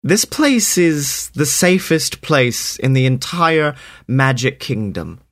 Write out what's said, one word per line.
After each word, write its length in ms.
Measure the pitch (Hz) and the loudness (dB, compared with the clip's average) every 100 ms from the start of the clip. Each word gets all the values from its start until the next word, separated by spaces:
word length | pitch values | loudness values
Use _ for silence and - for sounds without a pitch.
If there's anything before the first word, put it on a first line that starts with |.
this 200 | 127 202 | 2 0
place 540 | - - 302 247 - - | 0 0 2 2 0 2
is 520 | 170 151 139 - - | 2 2 -4 -6 -8
the 120 | - 147 | -4 -2
safest 760 | - 180 185 - 160 - - | 2 2 2 2 0 0 -8
place 560 | - 151 123 113 - - | 0 2 2 -2 -8 -4
in 160 | 131 | 0
the 140 | 131 131 | 2 2
entire 680 | 131 - 175 165 160 151 135 - - - | 0 -4 0 2 2 0 -4 -18 -20 -4
Magic 540 | 127 135 127 123 - | 2 2 2 -2 -4
Kingdom. 580 | - 110 104 87 80 85 _ | -6 -4 -4 -6 -10 -14 _